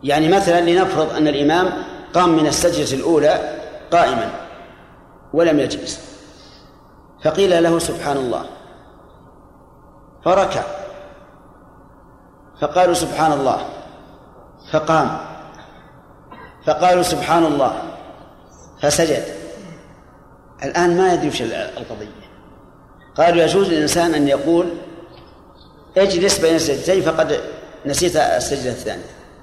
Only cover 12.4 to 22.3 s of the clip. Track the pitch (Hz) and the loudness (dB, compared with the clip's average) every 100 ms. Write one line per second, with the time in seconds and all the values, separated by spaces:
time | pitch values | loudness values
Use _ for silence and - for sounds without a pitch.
12.4 | - - 147 180 180 170 156 143 151 143 | -20 -6 -2 2 2 2 -2 0 0 2
13.4 | 135 98 - - - - - - - - | 0 -2 -6 -14 -18 -20 -20 -20 -20 -20
14.4 | - - - 156 156 160 131 - - - | -20 -20 -4 -4 0 0 0 -6 -12 -16
15.4 | - - - - - - - - - - | -20 -20 -20 -20 -20 -20 -20 -20 -20 -20
16.4 | - - - 151 180 180 175 156 127 165 | -20 -8 -2 2 4 4 2 -2 2 2
17.4 | 160 143 131 - - - - - - - | 4 2 0 -2 -10 -14 -18 -20 -20 -20
18.4 | - - - - 143 147 165 127 - - | -20 -20 -20 -4 -2 0 0 0 -4 -12
19.4 | - - - - - - - - - - | -16 -18 -18 -20 -20 -20 -20 -20 -20 -20
20.4 | - - 139 175 175 175 185 170 151 - | -20 -12 -6 0 2 4 4 2 0 -4
21.4 | 113 104 98 - 120 107 104 - - | -4 -4 -8 -10 -12 -12 -14 -16 -20